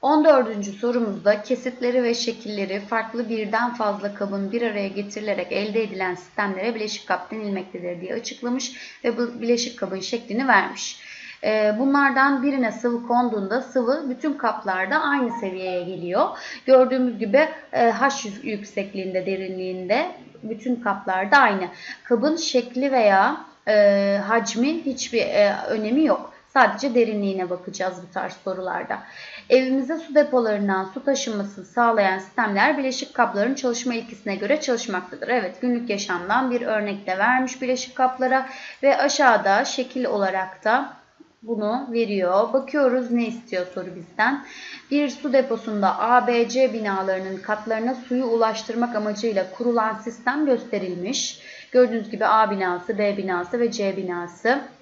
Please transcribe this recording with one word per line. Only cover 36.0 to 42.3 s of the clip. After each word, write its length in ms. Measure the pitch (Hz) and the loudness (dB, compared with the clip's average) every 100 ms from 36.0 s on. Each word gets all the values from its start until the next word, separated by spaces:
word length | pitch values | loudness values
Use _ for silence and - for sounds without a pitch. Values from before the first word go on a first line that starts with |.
| 202 175 175 233 262 | -2 -4 0 0 2
bir 100 | 247 | -2
örnek 460 | 233 214 208 202 196 | 0 -2 -2 -6 -4
de 120 | 185 | 0
vermiş 440 | 220 254 262 - | 2 2 0 -4
bileşik 340 | 254 254 - - | -4 -4 -4 0
kaplara 520 | 254 254 254 262 262 - - - | 0 2 0 0 -2 -12 -16 0
ve 160 | 269 - | 2 4
aşağıda 680 | 285 - 269 214 196 202 | 2 4 6 6 4 2
şekil 400 | 277 - 247 254 | 2 -4 -4 -4
olarak 600 | 240 208 190 190 185 - | -2 0 0 -2 -6 -4
da 280 | 214 247 285 - _ _ - _ | 0 0 0 -12 _ _ -20 _
bunu 460 | 220 226 208 240 277 | -6 -4 -2 -2 -2
veriyor. 600 | 233 220 202 180 | -2 0 0 2